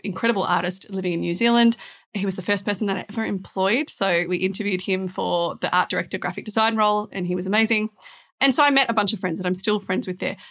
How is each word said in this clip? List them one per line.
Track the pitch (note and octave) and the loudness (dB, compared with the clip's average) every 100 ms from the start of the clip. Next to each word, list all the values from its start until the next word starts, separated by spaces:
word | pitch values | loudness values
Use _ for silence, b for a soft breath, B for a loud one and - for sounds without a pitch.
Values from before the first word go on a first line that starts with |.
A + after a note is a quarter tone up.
| - | -8
incredible | F3+ A#3 G#3 | 0 0 2
artist | E3 F3 F3+ F#3 - | 2 2 0 -4 -8
living | F#3+ F3+ | -4 -2
in | E3+ | -2
New | E3+ | -2
Zealand. | F3 A#3 A#3 A#3 A3+ B B B | 2 4 6 4 2 B B B
He | G3 G3 | -4 -4
was | F#3+ | -2
the | |
first | F#3 G3+ | -2 -2
person | G#3 G3+ G3+ | 0 -2 -2
that | F#3+ | -4
I | - | -4
ever | A3+ G#3+ | -6 -4
employed. | G3 G3 F#3+ F#3+ B3 D#4 | -4 -6 0 2 2 -2
So | - F#3+ F3 E3+ | -2 0 2 0
we | F#3 | -2
interviewed | F#3+ F#3+ G3+ F#3 | -2 -2 -2 -2
him | G3+ F#3+ F#3 | -2 -2 -2
for | F#3+ F#3 F3 E3+ - | -4 -2 0 -2 -2
the | - F3+ | -2 0
art | - | 0
director, | F3+ F3+ F#3+ | -2 -4 -6
graphic | - - - | -6 -6 -4
design | A3 A3 A3 | 0 2 4
role, | G#3 G#3 G#3 | 2 2 -2
and | G3 F3+ | -6 -2
he | F3+ | -2
was | F#3+ | 0
amazing. | G#3+ A3 G#3+ G#3+ _ B B B - | 2 2 2 -2 _ B B B 0
And | C4+ | 2
so | C4 | 4
I | C#4+ | 4
met | C4+ C4 | 4 2
a | |
bunch | A3 G3+ | 2 0
of | F#3+ | -2
friends | F#3 E3 | -4 -2
that | F3+ | -2
I'm | F#3 | -2
still | - G#3 | 0 -2
friends | - F#3 F#3 | -2 -4 -4
with | F#3 | -4
there. | - - B | -6 -6 B